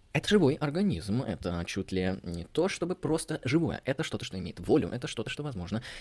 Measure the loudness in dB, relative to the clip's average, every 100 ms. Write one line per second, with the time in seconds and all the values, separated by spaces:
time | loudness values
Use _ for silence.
0 | -4 -2 4 6 6 4 0 2 2 0
1 | 0 0 0 -2 -2 -2 -2 -4 -2 0
2 | 0 0 -4 -6 -4 0 0 0 -4 -2
3 | 0 0 -2 -4 2 2 2 0 -2 -2
4 | -2 -4 -6 -6 -6 -4 4 4 4 -2
5 | -4 -4 -4 -6 -6 -6 -4 -4 -4 -10